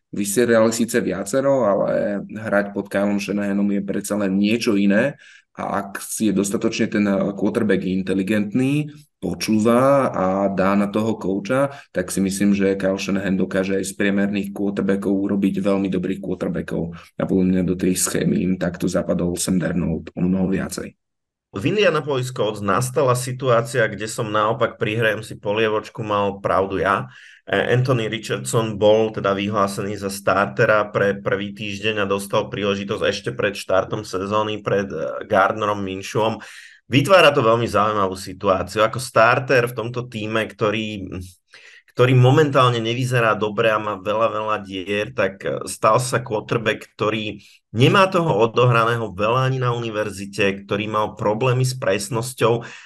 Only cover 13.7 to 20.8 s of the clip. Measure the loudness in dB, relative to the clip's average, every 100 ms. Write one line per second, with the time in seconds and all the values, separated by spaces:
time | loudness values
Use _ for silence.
13.7 | -2 -4 -2 0 2 0 0 -4 -4 -4
14.7 | -2 0 0 0 0 0 0 0 0 0
15.7 | 0 0 -2 -2 -6 -6 -4 -4 -4 -4
16.7 | -4 -6 -8 -12 -6 0 2 2 2 0
17.7 | 0 0 0 0 0 0 0 0 0 -2
18.7 | -4 -2 -2 0 -2 -2 -2 0 0 0
19.7 | -2 -2 -4 -6 -4 0 2 0 -2 -4
20.7 | -8